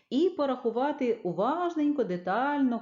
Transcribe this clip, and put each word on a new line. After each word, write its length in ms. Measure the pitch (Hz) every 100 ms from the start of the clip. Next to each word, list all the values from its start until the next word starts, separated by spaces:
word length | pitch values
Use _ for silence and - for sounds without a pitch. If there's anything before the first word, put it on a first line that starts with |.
| _
і 200 | 254 359
порахувати 840 | 359 277 254 240 220 277 294 247 -
уважненько, 840 | 185 165 214 320 349 330 294 294
детально 760 | 208 180 180 202 269 294 262 226